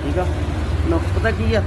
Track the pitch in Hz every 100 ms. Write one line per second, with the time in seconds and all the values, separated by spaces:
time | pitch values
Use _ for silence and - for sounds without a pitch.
0 | 139 151 180 - - - - - - 170
1 | - - 226 214 226 220